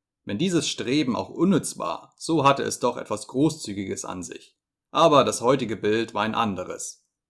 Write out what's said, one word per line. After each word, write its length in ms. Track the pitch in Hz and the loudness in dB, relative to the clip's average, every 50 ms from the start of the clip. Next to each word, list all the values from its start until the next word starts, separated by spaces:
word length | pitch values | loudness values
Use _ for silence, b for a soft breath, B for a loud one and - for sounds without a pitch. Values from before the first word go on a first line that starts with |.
| _ _ _ _ _ | _ _ _ _ _
Wenn 140 | - 101 101 | -6 -2 -2
dieses 320 | 160 196 175 156 - - | 0 2 2 0 0 -2
Streben 460 | - - 104 110 135 151 147 123 107 | -4 -6 -4 -2 0 0 0 0 -2
auch 120 | 98 92 - | -2 -4 -6
unnütz 480 | - - 165 196 190 139 - - - | -2 0 2 4 4 2 2 -2 -6
war, 380 | - 104 85 82 - - - _ | -6 -6 -6 -6 -8 -10 -18 _
so 280 | - - - 165 156 131 | -8 -4 -2 2 4 4
hatte 180 | 139 135 - | 4 4 4
es 180 | 110 107 - - | 0 -4 -2 -2
doch 160 | - 123 120 | -2 -2 -2
etwas 300 | 123 - - 110 104 - | -4 -6 -6 -6 -6 -6
Großzügiges 800 | - - 127 147 160 160 - - - 98 101 98 98 98 - - | -4 0 2 2 2 0 -2 -8 -8 -6 -6 -6 -6 -6 -8 -8
an 160 | - 92 90 | -8 -10 -10
sich. 320 | 85 - - - - - _ _ _ _ _ _ _ _ | -10 -12 -14 -16 -18 -20 _ _ _ _ _ _ _ _
Aber 320 | - 143 165 165 151 135 123 | 2 4 6 6 8 6 6
das 180 | 107 104 - | 4 2 0
heutige 340 | 113 120 143 135 127 107 110 | 2 2 2 2 0 -4 -4
Bild 380 | 90 - 104 107 117 113 110 - | -2 0 0 2 0 0 -2 -2
war 80 | 104 | -2
ein 140 | 107 110 110 | -2 0 0
anderes. 680 | - 117 107 95 90 90 - - - - - - _ _ _ _ _ _ | 0 -2 -2 -2 -4 -6 -8 -10 -10 -12 -14 -14 _ _ _ _ _ _